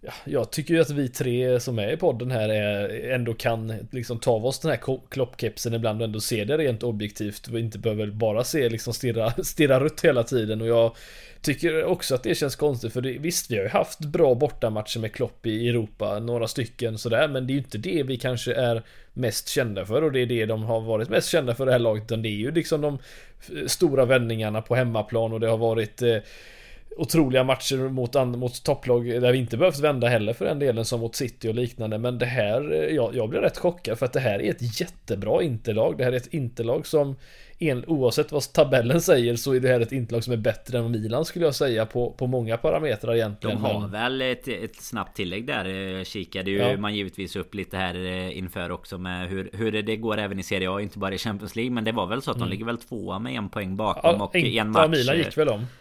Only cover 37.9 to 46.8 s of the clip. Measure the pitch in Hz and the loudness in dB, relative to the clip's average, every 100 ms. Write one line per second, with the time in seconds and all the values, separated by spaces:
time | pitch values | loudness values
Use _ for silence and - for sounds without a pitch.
37.9 | 156 123 127 151 151 - - 143 131 117 | 2 4 4 0 0 -2 4 6 6 4
38.9 | 160 165 147 120 120 143 127 127 123 117 | 2 6 6 6 0 2 2 4 4 2
39.9 | 135 113 117 113 120 110 107 - 120 117 | -2 -2 -2 -2 0 0 -2 -4 -4 -2
40.9 | 117 107 120 160 175 170 131 143 113 110 | -2 0 -2 -2 0 0 2 0 2 0
41.9 | 123 120 - 127 127 113 113 156 160 156 | -2 -4 -2 -2 0 0 0 2 0 0
42.9 | 107 117 117 110 101 110 104 120 104 101 | -2 0 0 0 -2 -4 -2 0 -2 -4
43.9 | 104 120 131 131 123 131 101 107 - - | -4 -4 -2 -2 -4 -6 -8 -8 -12 -10
44.9 | 113 95 - 92 92 123 135 92 95 98 | -8 -8 -6 -6 -6 -4 -4 -4 -6 -6
45.9 | 95 92 110 87 95 95 98 120 113 | -6 -8 -8 -8 -6 -2 0 2 0